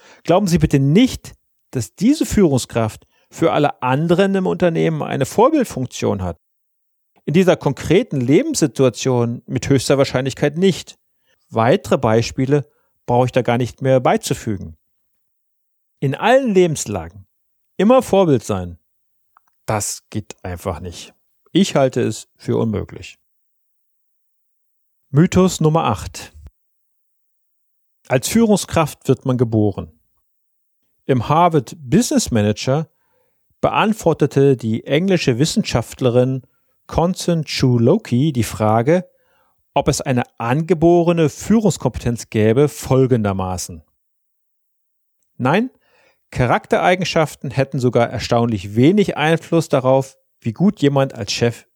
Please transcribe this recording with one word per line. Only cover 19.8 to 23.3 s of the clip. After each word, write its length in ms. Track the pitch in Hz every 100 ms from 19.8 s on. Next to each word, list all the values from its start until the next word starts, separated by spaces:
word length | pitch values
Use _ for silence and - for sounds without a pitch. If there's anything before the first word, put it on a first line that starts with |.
| - - _
geht 260 | 110 - -
einfach 360 | 95 87 98 80
nicht. 340 | 90 - - _ _ _ _
Ich 220 | 160 202
halte 280 | 151 135 123
es 260 | 113 110 - _
für 220 | - 117
unmöglich. 600 | 117 98 87 - - - _